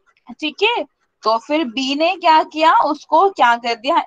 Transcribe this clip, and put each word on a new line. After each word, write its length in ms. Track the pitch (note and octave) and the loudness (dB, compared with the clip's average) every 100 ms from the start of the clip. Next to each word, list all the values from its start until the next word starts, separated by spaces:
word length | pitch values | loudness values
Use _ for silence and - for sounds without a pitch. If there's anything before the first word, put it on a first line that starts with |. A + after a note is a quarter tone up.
| _ _ - A#3 | _ _ -20 -12
ठीक 220 | D4+ - | -12 -2
है, 220 | G#4+ A#4 C#4+ _ _ _ | -2 -2 -8 _ _ _
तो 140 | G#3+ A3+ | -2 -2
फिर 260 | - D4+ C#4 | -2 -4 -4
B 280 | A3 C4 | -4 -4
ने 200 | C#4 E4 F#4+ | -2 -2 -2
क्या 260 | E4+ D#4 | 2 2
किया, 300 | E4 D4+ D#4+ G4+ | 0 0 2 2
उसको 480 | D4 D4 - D#4+ G4 | 0 -4 -2 2 2
क्या 240 | F#4+ A#3+ A#3 | 2 2 2
कर 180 | A#3+ | -2
दिया, 300 | A3+ B3+ E4 | -6 -2 -2